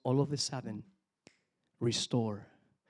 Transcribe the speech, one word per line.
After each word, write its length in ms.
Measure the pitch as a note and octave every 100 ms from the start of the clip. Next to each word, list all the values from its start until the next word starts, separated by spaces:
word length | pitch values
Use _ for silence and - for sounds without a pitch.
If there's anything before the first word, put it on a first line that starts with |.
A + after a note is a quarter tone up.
all 160 | C3 C3+
of 120 | C#3
a 40 | C#3+
sudden 480 | - C3+ A#2 G#2+ A2 _ _ _ - _ _ _ _ -
restored. 640 | A#2+ A2+ - B2+ A2 G2+ - _ _ _